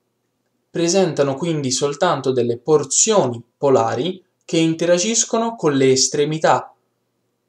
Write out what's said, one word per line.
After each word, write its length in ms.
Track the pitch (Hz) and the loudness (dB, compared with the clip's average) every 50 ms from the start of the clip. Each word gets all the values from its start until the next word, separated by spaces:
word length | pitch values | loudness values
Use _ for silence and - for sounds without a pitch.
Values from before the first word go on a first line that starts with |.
| _ _ _ _ _ _ _ _ _ _ _ _ _ _ | _ _ _ _ _ _ _ _ _ _ _ _ _ _
Presentano 640 | _ 165 165 170 175 196 185 160 143 - 139 139 131 | _ -4 -2 0 2 2 0 0 0 0 -2 -2 -2
quindi 340 | - 170 170 165 151 139 127 | -4 -4 -4 -4 -4 -4 -4
soltanto 640 | 123 - 147 143 143 - - 175 156 139 131 139 | -4 -2 -2 -4 -2 -2 -2 -2 -2 -2 -2 -2
delle 260 | 127 123 120 117 117 - | 0 0 0 -2 -4 -6
porzioni 800 | - - 156 147 139 - - - - 220 214 196 151 127 120 113 - _ _ | 0 0 2 2 2 0 0 0 2 4 4 2 2 0 -2 -6 -12 _ _
polari 720 | _ - 143 135 113 113 113 113 117 143 175 185 - - _ _ _ _ | _ 0 2 2 2 2 0 -2 -4 -4 -6 -6 -10 -14 _ _ _ _
che 140 | - - 165 | -4 -2 0
interagiscono 960 | 165 165 160 160 170 170 175 180 175 220 226 226 - - - 226 226 226 226 | 0 0 0 0 0 0 2 2 2 0 0 -2 -2 0 -2 -2 -2 -4 -6
con 200 | - - 156 143 | -2 -2 0 2
le 160 | 135 135 135 | 4 4 4
estremità 840 | 131 131 - - - 147 147 147 156 160 - 170 135 123 - - _ _ _ _ _ _ _ _ _ _ _ _ _ _ _ | 4 2 0 -2 0 -2 -2 -2 -2 -2 2 2 2 2 0 -6 _ _ _ _ _ _ _ _ _ _ _ _ _ _ _